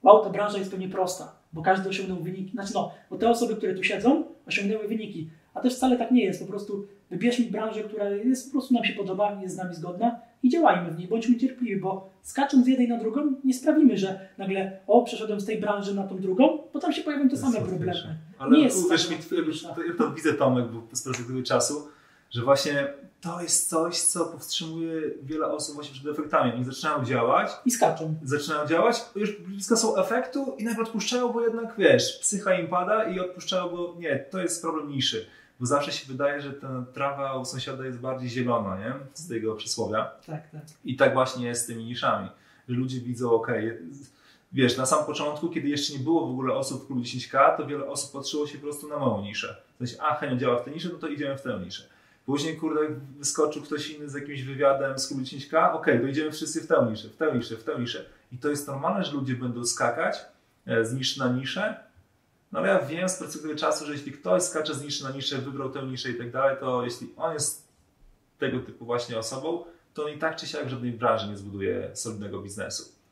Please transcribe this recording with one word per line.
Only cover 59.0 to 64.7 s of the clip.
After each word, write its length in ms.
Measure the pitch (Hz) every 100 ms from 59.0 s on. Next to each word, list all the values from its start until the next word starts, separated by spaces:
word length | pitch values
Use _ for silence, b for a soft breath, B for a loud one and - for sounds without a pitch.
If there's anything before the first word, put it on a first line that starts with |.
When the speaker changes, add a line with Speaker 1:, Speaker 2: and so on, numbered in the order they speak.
Speaker 2:
że 100 | 151
ludzie 220 | 143 127 120
będą 300 | 123 117 117
skakać, 500 | - 143 151 - - - _ _ _ -
e, 180 | 117 113
z 80 |
niszy 260 | 131 127 135
na 80 | 123
niszę. 420 | 127 135 185 208 - - _ _ _ _ _ _
No 80 | 139
ale 80 | 190
ja 120 | 190
wiem 300 | 135 165 185
z 80 | -
perspektywy 360 | 151 151 156 147
czasu, 300 | 147 151 147
że 80 |
jeśli 180 | 147 143
ktoś 300 | 131 180 185
skacze 300 | - 156 156